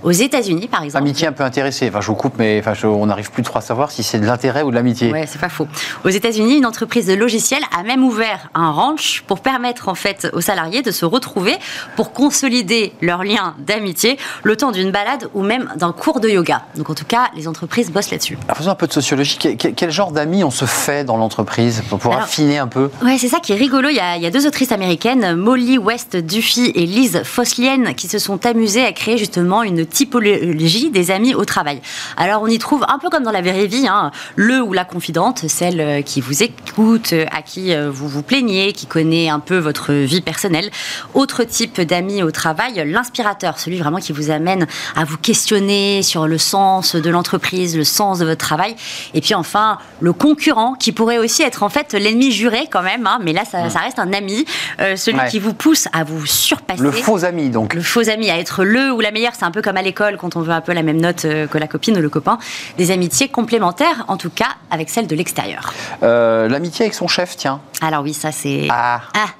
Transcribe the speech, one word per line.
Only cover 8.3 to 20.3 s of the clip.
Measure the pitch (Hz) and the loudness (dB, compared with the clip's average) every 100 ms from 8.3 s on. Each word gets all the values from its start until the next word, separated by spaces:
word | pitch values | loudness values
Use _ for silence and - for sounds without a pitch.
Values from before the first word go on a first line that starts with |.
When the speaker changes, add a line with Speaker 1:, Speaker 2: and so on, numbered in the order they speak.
| 190 - | -2 -4
Speaker 1:
un | - 165 | 0 2
ranch | 151 226 311 - - - | 2 2 0 -2 -4 -4
pour | 190 | -2
permettre | - 262 247 240 - | 0 0 -2 -4 -6
en | 185 | -4
fait | 208 196 - | -4 -4 -4
aux | - | -2
salariés | 175 190 160 214 | -2 -2 0 -2
de | 254 | -2
se | 180 170 | -2 0
retrouver | 233 262 - 185 359 - - - - | 0 -2 -2 0 -2 -4 -12 -10 -4
pour | 220 | -4
consolider | - 277 - 269 240 185 226 208 - | 2 2 2 0 0 2 0 0 -2
leur | 170 175 | -2 0
lien | 190 214 185 151 | 0 0 -2 -6
d'amitié | 143 214 208 165 226 277 - - | -4 -2 -2 0 0 0 -4 -4
le | 208 220 | 0 2
temps | 285 | 2
d'une | 190 190 | 0 0
balade | 196 208 269 - | 0 -2 -4 -4
ou | 202 | -4
même | 196 240 240 180 | 0 0 -2 -2
d'un | 175 | -2
cours | 175 - 285 | 0 0 2
de | 220 | 2
yoga. | 202 160 139 - - | 2 2 0 -2 -10
Donc | 151 | -6
en | 156 | -6
tout | - | -2
cas, | 226 247 - | 0 0 -2
les | 156 | -10
entreprises | 160 170 - 208 | -8 -6 -2 0
bossent | 165 202 | -2 -2
là-dessus. | 170 - 151 - | -4 -6 -8 -6
Speaker 2:
Alors, | - | -2
faisons | 160 | -2
un | 190 | 0
peu | 165 | 0
de | |
sociologie. | - 131 135 143 - | 0 0 0 0 0
Quel, | 165 117 | -2 0
quel, | 165 | -2
quel | - 175 | 0 -2
genre | 156 196 | 0 0
d'amis | 151 151 | 0 0